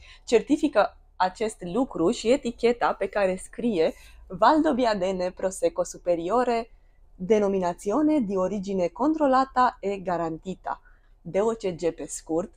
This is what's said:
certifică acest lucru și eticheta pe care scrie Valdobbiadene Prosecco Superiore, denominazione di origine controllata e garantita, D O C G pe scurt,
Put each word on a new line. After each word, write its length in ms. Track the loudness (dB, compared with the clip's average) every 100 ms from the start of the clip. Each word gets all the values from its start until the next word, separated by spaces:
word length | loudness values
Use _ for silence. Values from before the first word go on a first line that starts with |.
| -20 -20 0
certifică 720 | 2 2 0 2 2 2 -2 -18 -4
acest 420 | -2 -2 -6 -6
lucru 520 | -6 -2 -2 0 0
și 200 | 2 2
eticheta 600 | 2 0 -2 0 2 0
pe 140 | -2 -4
care 340 | 0 0 -2
scrie 500 | -8 -6 -2 2 0 -2 -12 -20 -16
Valdobbiadene 1040 | 2 4 6 4 2 0 0 -2 -2 -4
Prosecco 520 | -4 -6 -2 -2 -2
Superiore, 880 | -4 -4 -2 -2 0 0 0 -2 -4 -14 _ _ -20 -10
denominazione 1040 | 0 2 2 0 -2 -4 -2 0 2 2
di 160 | 0 0
origine 520 | -2 -2 -4 -2 -2
controllata 880 | 0 -2 2 2 2 2 2 0 0
e 180 | -6 -6
garantita, 840 | -4 -4 -4 -6 -8 -10 -8 -10 -12 -20 _ _
D 140 | -6 0
O 140 | 0
C 260 | 0 -4 -2
G 140 | -4
pe 160 | -4 -8
scurt, 440 | -12 -4 -4 -4